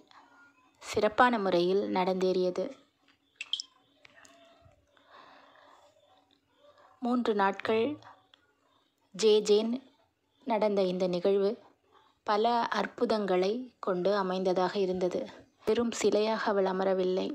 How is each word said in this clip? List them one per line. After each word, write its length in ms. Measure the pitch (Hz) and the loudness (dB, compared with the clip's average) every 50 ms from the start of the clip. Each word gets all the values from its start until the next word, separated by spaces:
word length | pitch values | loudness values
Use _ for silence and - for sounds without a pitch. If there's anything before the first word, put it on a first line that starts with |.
| - _ - - - _ - - - - _ _ _ _ _ _ - | -8 _ -20 -20 -20 _ -20 -20 -20 -20 _ _ _ _ _ _ -16
சிறப்பான 560 | - - 220 208 214 - - 254 247 240 214 | -6 -2 0 0 2 4 4 4 4 4 0
முறையில் 440 | 196 190 175 175 175 180 190 202 208 208 | 0 2 2 2 2 2 0 0 0 0
நடந்தேறியது. 760 | 202 185 185 185 185 185 185 185 185 185 180 180 180 185 185 - - - _ _ _ _ _ _ _ _ _ _ _ _ - - - - - _ _ _ _ _ _ _ - - _ - - - - - 659 - - _ _ - _ _ _ _ _ _ _ _ - - - - - - - - - - - - - - - - _ _ _ _ _ _ _ _ _ _ _ _ _ _ - - _ - - - - _ | 0 0 0 0 0 0 0 0 0 0 0 -2 -2 -4 -6 -8 -10 -16 _ _ _ _ _ _ _ _ _ _ _ _ -10 -10 -10 -10 -10 _ _ _ _ _ _ _ -20 -20 _ -20 -20 -20 -20 -20 -20 -20 -20 _ _ -20 _ _ _ _ _ _ _ _ -20 -20 -20 -20 -20 -20 -20 -20 -20 -20 -20 -20 -20 -20 -20 -20 _ _ _ _ _ _ _ _ _ _ _ _ _ _ -20 -20 _ -20 -20 -20 -16 _
மூன்று 320 | 254 240 247 247 226 233 214 | -4 -2 -2 0 0 0 0
நாட்கள் 720 | 202 196 196 196 - - - 220 220 226 285 302 - - - - _ _ _ _ _ _ _ _ _ _ _ _ _ _ _ _ _ _ _ - | 2 0 0 0 -2 -2 -2 0 0 0 -2 -6 -10 -14 -20 -20 _ _ _ _ _ _ _ _ _ _ _ _ _ _ _ _ _ _ _ -6
ஜே 260 | 180 220 214 214 214 | 2 4 4 4 4
ஜேன் 300 | 208 208 208 214 220 226 240 269 - - _ _ _ _ _ _ _ _ _ _ _ | 4 4 2 2 2 0 -4 -6 -10 -16 _ _ _ _ _ _ _ _ _ _ _
நடந்த 340 | - 226 202 214 214 202 202 | -2 0 0 2 2 2 2
இந்த 260 | 190 180 180 180 190 | 0 0 0 0 -2
நிகழ்வு 420 | 180 175 175 175 196 196 202 196 202 240 - - - _ _ _ _ _ _ _ _ _ _ _ | 0 0 0 2 2 2 4 2 0 -2 -4 -12 -20 _ _ _ _ _ _ _ _ _ _ _
பல 240 | - 208 208 220 233 240 233 226 | 0 0 2 2 2 2 0 -2
அற்புதங்களை 840 | - - 208 202 - - - 247 - 226 214 202 190 185 180 185 196 220 254 254 240 - _ | -2 -2 -2 -4 -4 -2 -4 -2 0 0 -2 0 0 0 2 0 0 -2 -4 -8 -12 -16 _
கொண்டு 320 | - 208 185 180 175 190 | -4 -4 -2 0 0 0
அமைந்ததாக 640 | 208 202 190 185 185 190 190 190 180 185 180 180 - | 0 0 0 -2 -2 -2 0 0 0 0 0 0 0
இருந்தது. 460 | 208 190 185 185 185 180 175 170 - - - - - - _ _ _ - | -2 -2 -2 0 -2 -2 -2 -2 -4 -8 -8 -14 -20 -20 _ _ _ -2
வெறும் 260 | 214 220 233 240 233 | -2 0 0 -2 -2
சிலையாக 520 | 214 - - 202 202 208 214 220 220 208 - | -4 0 0 2 2 2 0 0 -2 -2 -2
அவள் 200 | 233 202 196 190 | 0 0 2 0
அமரவில்லை. 600 | 190 185 190 190 190 190 190 185 185 185 190 190 - | 0 0 0 0 0 0 0 0 0 -2 -2 -4 -6